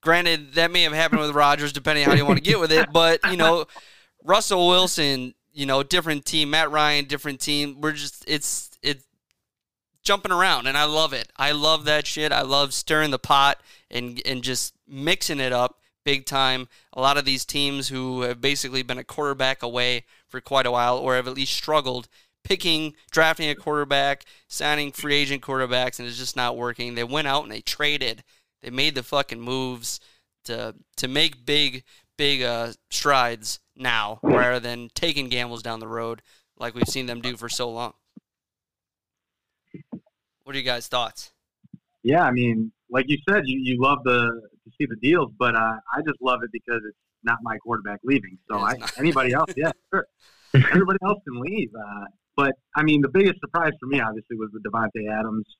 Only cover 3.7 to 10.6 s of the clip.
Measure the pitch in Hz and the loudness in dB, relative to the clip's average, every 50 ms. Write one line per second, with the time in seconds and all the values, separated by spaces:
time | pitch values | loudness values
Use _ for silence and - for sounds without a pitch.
3.7 | - - - - - - _ _ _ _ _ 151 180 214 220 - 208 185 175 175 | -10 -20 -20 -20 -20 -20 _ _ _ _ _ 2 2 4 4 2 2 4 6 6
4.7 | 180 180 185 180 - - 156 143 139 131 127 127 - _ _ _ _ 147 139 135 | 6 6 4 2 0 0 0 0 0 -2 -4 -10 -12 _ _ _ _ -6 -2 2
5.7 | 135 135 139 135 - - 165 165 156 143 131 - - 160 151 143 147 156 160 151 | 2 2 2 2 0 0 0 0 -4 -4 -4 -2 0 0 0 2 2 2 2 2
6.7 | 147 156 151 151 147 147 143 135 147 143 - 147 139 123 - - 147 147 147 143 | 2 2 4 4 2 2 0 -2 -6 -6 -6 -8 -8 -6 -4 -2 -2 -2 -2 -4
7.7 | 139 135 147 151 156 147 147 143 - - - - 156 147 - - - - - - | -6 -4 -4 -4 -4 -4 -8 -12 -12 -14 -6 -4 -4 -4 -2 -4 -6 -6 -8 -12
8.7 | - _ - - 143 131 _ _ _ _ _ _ _ _ _ _ _ _ _ _ | -18 _ -4 -4 -4 -4 _ _ _ _ _ _ _ _ _ _ _ _ _ _
9.7 | _ _ _ _ _ _ _ - 202 202 196 208 185 175 180 190 170 131 | _ _ _ _ _ _ _ 0 0 0 0 -2 2 2 4 4 4 2